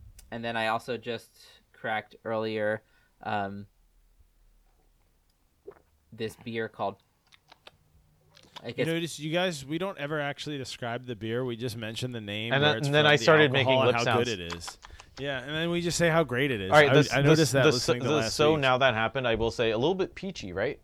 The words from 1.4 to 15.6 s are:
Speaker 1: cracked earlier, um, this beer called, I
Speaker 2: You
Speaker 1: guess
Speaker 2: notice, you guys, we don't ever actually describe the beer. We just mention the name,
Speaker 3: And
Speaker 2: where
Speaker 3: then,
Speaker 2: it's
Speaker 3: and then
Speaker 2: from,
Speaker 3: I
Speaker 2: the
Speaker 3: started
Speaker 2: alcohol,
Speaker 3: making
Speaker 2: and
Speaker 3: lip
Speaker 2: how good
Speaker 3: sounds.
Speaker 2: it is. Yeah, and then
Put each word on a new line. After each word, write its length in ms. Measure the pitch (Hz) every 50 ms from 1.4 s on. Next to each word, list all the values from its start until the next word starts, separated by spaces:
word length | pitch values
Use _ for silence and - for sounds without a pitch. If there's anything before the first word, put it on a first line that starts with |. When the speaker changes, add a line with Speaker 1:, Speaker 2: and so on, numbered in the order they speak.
| - - - _ _ _ _
Speaker 1:
cracked 420 | - - 117 110 107 107 - - - -
earlier, 560 | 110 113 110 110 110 110 107 107 107 107 110 - _ _ _ _ _ _ _ -
um, 440 | 107 107 104 98 98 101 101 101 - _ _ _ _ _ _ _ _ _ _ _ _ _ _ _ _ _ _ _ _ _ _ _ _ _ _ _ _ _ _ _ _ _ _ _ _ _ _ _ - - _ _ _ _ _ _ _
this 240 | - 107 113 107 - - -
beer 240 | 120 113 113 113
called, 280 | 107 - - 107 98 101 - _ _ _ _ _ _ _ _ _ _ - _ _ - - _ _ _ _ _ _ _ _ _ _ _ _ _ - _ - - -
I 60 | 117
Speaker 2:
You 40 | 120
Speaker 1:
guess 140 | - 127
Speaker 2:
notice, 320 | 160 165 165 170 156 - -
you 120 | 147 156
guys, 340 | 156 175 185 190 170 139 135
we 120 | 131 156
don't 200 | 165 185 196 185 143
ever 200 | 143 143 160 151
actually 380 | 143 143 139 - - 147 151
describe 480 | 139 127 - - - 127 117 117 123 127
the 100 | 123 120
beer. 300 | 95 110 110 113 123 131
We 100 | 123 117
just 220 | 110 120 127 104
mention 340 | 120 110 107 113 - 131 127 120
the 80 | 117
name, 300 | 107 101 101 107 110 117 127
Speaker 3:
And 100 | 139 147
Speaker 2:
where 80 | 151
Speaker 3:
then, 60 | 127 113
Speaker 2:
it's 80 | 147
Speaker 3:
and 80 | 139 143
then 80 | 151 151
Speaker 2:
from, 80 | 151
Speaker 3:
I 60 | 147
Speaker 2:
the 60 | 139 -
Speaker 3:
started 320 | 170 160 156 151 135 123
Speaker 2:
alcohol, 100 | 139 131
Speaker 3:
making 140 | 131 131 131
Speaker 2:
and 80 | 131
Speaker 3:
lip 80 | 127 123 117 120
Speaker 2:
how 100 | 123 113
good 100 | 113 120
Speaker 3:
sounds. 120 | 120 110 92
Speaker 2:
it 140 | 85 82 87
is. 220 | 87 85 - - - - - - - - - _ -
Yeah, 200 | 131 143 139 127
and 120 | 123 139 151
then 140 | 156